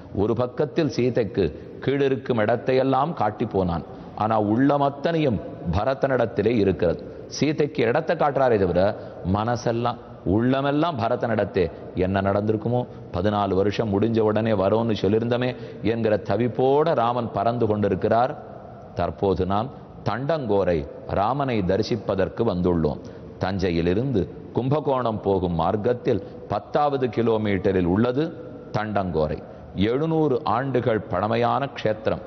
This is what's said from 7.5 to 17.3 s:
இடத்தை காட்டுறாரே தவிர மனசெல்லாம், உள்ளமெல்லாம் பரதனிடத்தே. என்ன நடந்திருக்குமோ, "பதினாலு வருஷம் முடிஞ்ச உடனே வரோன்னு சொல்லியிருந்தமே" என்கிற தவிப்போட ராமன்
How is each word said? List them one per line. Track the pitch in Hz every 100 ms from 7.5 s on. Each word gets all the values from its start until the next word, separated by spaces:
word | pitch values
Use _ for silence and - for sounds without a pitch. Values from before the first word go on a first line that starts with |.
| 151 147 -
இடத்தை | 113 143 165 165
காட்டுறாரே | 147 139 131 110
தவிர | 92 87 101 - - - 87
மனசெல்லாம், | 101 110 117 123 117 120 - - - -
உள்ளமெல்லாம் | 104 123 135 139 147 170 135
பரதனிடத்தே. | 113 120 120 110 98 98 82 - -
என்ன | - 92 98
நடந்திருக்குமோ, | 98 101 104 107 117 120 120 - -
"பதினாலு | 87 101 104 98
வருஷம் | 92 101 - 113 98
முடிஞ்ச | 113 113
உடனே | 107 107 113
வரோன்னு | 104 95 110 117 101
சொல்லியிருந்தமே" | 98 110 120 120 127 123 - -
என்கிற | 101 117 113 104
தவிப்போட | - 101 120 - 131 143 160
ராமன் | 131 117 123 113